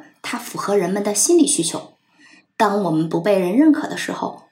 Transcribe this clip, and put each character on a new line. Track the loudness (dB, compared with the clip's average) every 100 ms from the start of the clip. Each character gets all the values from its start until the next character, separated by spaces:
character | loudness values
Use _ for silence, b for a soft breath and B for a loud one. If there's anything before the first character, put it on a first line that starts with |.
| B B
它 | -10 -10
符 | -10 -8
合 | -2 0
人 | 0
们 | -2
的 | -2
心 | -2 2 4
理 |
需 | 4 2
求。 | -2 -6 -12 _ b b b b b 0
当 | 0 2
我 | 0
们 | 0 0
不 | -2
被 | 0 2
人 | 2 4
认 | 4
可 | 4 0
的 | -8
时 | -8
候， | -6 -8 -10 _